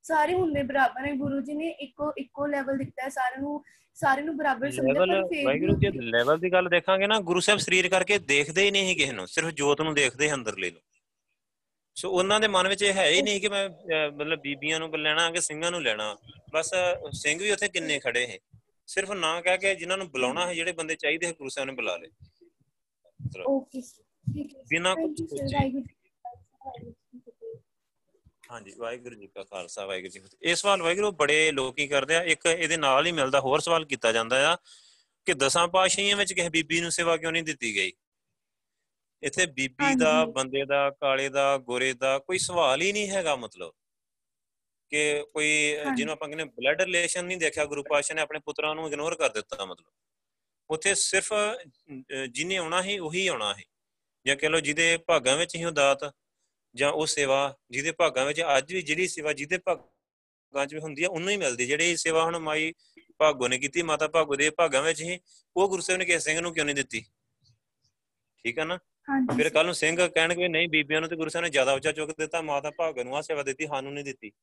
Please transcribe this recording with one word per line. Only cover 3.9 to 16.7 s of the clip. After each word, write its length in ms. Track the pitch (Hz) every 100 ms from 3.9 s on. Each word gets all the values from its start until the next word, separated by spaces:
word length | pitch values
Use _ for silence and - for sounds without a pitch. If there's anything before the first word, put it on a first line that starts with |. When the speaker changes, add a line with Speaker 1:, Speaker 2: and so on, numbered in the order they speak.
Speaker 1:
ਸਾਰਿਆਂ 320 | - 285 269 302
ਨੂੰ 120 | 294
ਬਰਾਬਰ 340 | 294 247 277
ਸਮਝਿਆ, 220 | 254 262
Speaker 2:
ਲੈਵਲ, 280 | 269 - -
Speaker 1:
ਪਰ 80 | 185
ਫਿਰ 100 | -
ਵੀ 60 | 131
Speaker 2:
ਵਾਹਿਗੁਰੂ, 300 | 147 160 160
ਜੇ 80 | 202
Speaker 1:
ਉੱਥੇ 120 | 131
Speaker 2:
ਲੈਵਲ 380 | 117 117 123 160
ਦੀ 120 | 180
ਗੱਲ 180 | 180 180
ਦੇਖਾਂਗੇ 380 | 175 175 190 202
ਨਾ, 120 | 220
ਗੁਰੂ 200 | 175 175
ਸਾਹਿਬ 200 | 175 208
ਸਰੀਰ 300 | - 185 180
ਕਰਕੇ 280 | 185 185 202
ਦੇਖਦੇ 460 | 143 143 147 160
ਹੀ 80 | 202
ਨਹੀਂ 240 | 196 185 170
ਕਿਸੇ 160 | 139
ਨੂੰ, 160 | 113 90
ਸਿਰਫ 220 | - 160
ਜੋਤ 320 | 156 143 143
ਨੂੰ 120 | 160
ਦੇਖਦੇ 400 | 147 131 123 151
ਅੰਦਰਲੇ 380 | 139 110 98 90
ਨੂੰ। 100 | 82 _ _ _ _ _ _ _ _ _ _ _ -
ਸੋ 160 | 180
ਉਹਨਾਂ 280 | 185 190 214
ਦੇ 80 | 214
ਮਨ 200 | 190 185
ਵਿੱਚ 160 | 196
ਇਹ 100 | 202
ਹੈ 160 | 196 160
ਹੀ 120 | 175
ਨਹੀਂ 200 | 208 202
ਕਿ 80 | 202
ਮੈਂ, 200 | 202 196
ਅਹ, 420 | 156 170 156 151
ਮਤਲਬ 280 | 147 151 160
ਬੀਬੀਆਂ 400 | 139 139 147 160
ਨੂੰ 200 | 160 156
ਲੈਣਾ 320 | 156 156 170
ਕਿ 100 | 170
ਸਿੰਘਾਂ 300 | 165 151 170
ਨੂੰ 120 | 175
ਲੈਣਾ। 340 | 131 107 107 101 - - -
ਬਸ 200 | 156 160